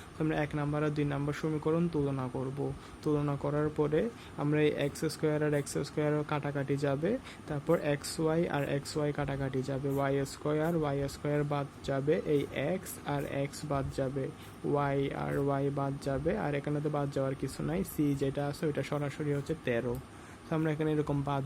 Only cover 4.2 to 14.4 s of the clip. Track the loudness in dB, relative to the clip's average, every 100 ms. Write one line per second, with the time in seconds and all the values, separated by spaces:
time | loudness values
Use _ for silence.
4.2 | -12 -2 2 4 4 4 -2 0 -4 0
5.2 | 2 2 2 2 0 -2 -2 0 2 2
6.2 | 0 -2 -2 -2 0 2 2 2 0 -2
7.2 | -4 -14 -6 -4 2 2 4 0 -2 0
8.2 | 2 2 2 0 0 -2 -2 -2 0 0
9.2 | -2 0 0 0 -2 -2 0 2 2 2
10.2 | 0 -2 0 2 2 2 2 0 -2 -4
11.2 | 0 0 2 0 -2 -6 -2 0 4 2
12.2 | 4 2 2 -2 0 -2 -4 -8 -4 -2
13.2 | -2 -2 -4 -4 -2 -2 -2 0 -2 0
14.2 | -4 -6